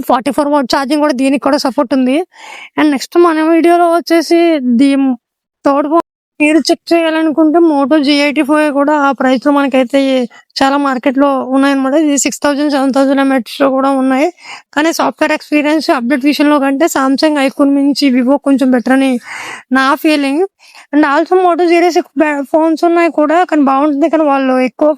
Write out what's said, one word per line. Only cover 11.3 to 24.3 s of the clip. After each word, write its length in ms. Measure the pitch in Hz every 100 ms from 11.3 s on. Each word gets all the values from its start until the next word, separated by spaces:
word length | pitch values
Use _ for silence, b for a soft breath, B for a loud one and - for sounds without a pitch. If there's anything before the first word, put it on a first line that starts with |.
| 269 247 269
ఉన్నాయన్నమాట. 400 | 277 277 262 294
ఇది 140 | 302 285
సిక్స్ 160 | 294 -
థౌజండ్, 280 | 294 277 294
సెవెన్ 200 | 269 269 262
థౌజండ్ 260 | 269 277
ఎంఏహెచ్ 320 | 277 269 - -
లో 60 | 277
కూడా 160 | 262 269 269
ఉన్నాయి. 260 | 262 262 339 - B B B 277
కానీ 140 | 320 -
సాఫ్ట్‌వేర్ 340 | 277 - 302 302
ఎక్స్పీరియన్స్, 500 | - 302 294 311 - 294
అప్‌డేట్ 260 | 233 285 285
విషయంలో 280 | 285 294 294 277
కంటే 220 | 277 330
Samsung, 400 | 294 269 269 311 294 269
iQOO 200 | - 285 277
మించి 300 | 277 269 277 247
Vivo 200 | 247 285 285
కొంచెం 220 | 269 262 254
బెటర్ 200 | 240 269
అని 140 | 269 247 B B B B B 262
నా 80 | 262 302
ఫీలింగ్. 400 | 320 302 277 285 392 _ B B B
And 120 | 285 302
also 220 | 285 320 370 370
Moto 200 | 330 349
జీరో 180 | 339 349 320
సిక్స్ 160 | - 277
బ్యా-, 240 | 302 285 277
ఫోన్స్ 320 | 320 320 311 349
ఉన్నాయి 220 | 339 339 311
కూడా, 220 | 302 330 370
కానీ 160 | 311 277
బాగుంటుంది. 380 | 269 302 277 311
కానీ 140 | 311 302